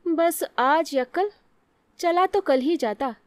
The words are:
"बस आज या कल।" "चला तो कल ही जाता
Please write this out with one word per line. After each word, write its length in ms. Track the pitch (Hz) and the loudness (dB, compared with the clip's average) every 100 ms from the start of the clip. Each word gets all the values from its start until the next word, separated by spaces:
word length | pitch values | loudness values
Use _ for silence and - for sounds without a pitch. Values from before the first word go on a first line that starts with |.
| 349 | -2
"बस 360 | 320 339 330 - - | 0 0 0 -6 0
आज 360 | 254 311 320 | 2 2 0
या 100 | 269 | -4
कल।" 260 | 254 330 403 _ _ _ _ _ _ - | -2 -4 -4 _ _ _ _ _ _ -4
"चला 280 | 349 349 381 | 0 2 2
तो 140 | 403 | 0
कल 200 | 381 269 | 2 0
ही 160 | 262 339 | 2 0
जाता 400 | 226 208 269 220 | -2 -4 -6 -8